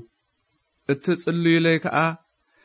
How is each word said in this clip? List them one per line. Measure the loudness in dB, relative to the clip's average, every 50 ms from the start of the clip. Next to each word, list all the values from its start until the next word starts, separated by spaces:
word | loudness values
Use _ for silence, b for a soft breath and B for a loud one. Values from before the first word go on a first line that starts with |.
| -6 -10 _ _ _ _ _ _ _ _ _ _ _ _ _ _ _ -4
እትጽልዩለይ | -4 -4 -2 -4 -4 -2 -2 -4 -2 0 2 2 4 4 4 2 2 0
ከኣ | 0 -2 -2 -2 -2 -2 -4 -8 _ _ _ _ _ _ _ _